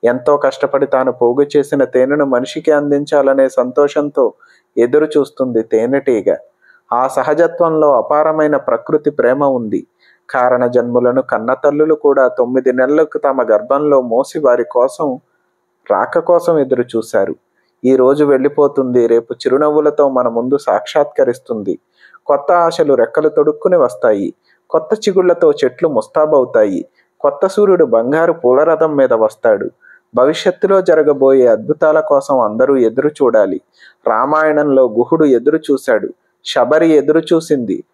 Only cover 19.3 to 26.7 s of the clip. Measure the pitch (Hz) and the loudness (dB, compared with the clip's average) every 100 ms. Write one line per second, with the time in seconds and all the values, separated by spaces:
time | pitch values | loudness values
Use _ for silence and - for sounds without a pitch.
19.3 | 120 139 131 151 151 147 147 139 127 123 | -8 -2 0 0 0 0 0 0 0 -2
20.3 | 117 123 139 - 104 - 156 143 - 127 | -2 -2 -2 0 -2 -2 -2 -2 0 -2
21.3 | 120 - 113 98 - _ _ _ - - | -2 -8 -8 -6 -8 _ _ _ -20 -4
22.3 | 143 - 175 170 165 151 131 113 - 151 | -2 0 0 0 0 0 2 2 0 0
23.3 | 151 147 151 - 180 123 - 123 104 95 | 0 0 0 0 2 0 0 0 0 -4
24.3 | - _ _ _ 160 160 214 214 185 180 | -10 _ _ _ -4 -2 -4 0 0 0
25.3 | 170 160 143 127 - 165 123 - 165 156 | 2 2 2 -2 -2 -2 -2 -4 -2 2
26.3 | 151 123 117 107 | 2 2 0 0